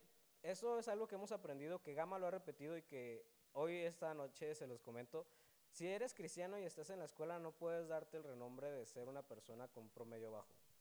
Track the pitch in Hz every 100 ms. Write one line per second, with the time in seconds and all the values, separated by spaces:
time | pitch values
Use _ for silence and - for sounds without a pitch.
0 | - - - - 170 185 233 233 226 208
1 | 220 196 202 202 160 139 151 180 151 143
2 | 165 190 180 185 180 143 147 165 - 135
3 | 120 113 - - - 139 165 175 170 165
4 | 160 156 139 - 151 151 135 117 127 117
5 | 123 160 - - - - - - 170 202
6 | 254 - 165 180 180 202 175 160 151 190
7 | 151 - 160 170 160 160 170 170 160 160
8 | 151 160 151 123 123 127 143 139 110 123
9 | 123 139 135 110 - 113 127 120 107 -
10 | 113 113 110 107 - - - -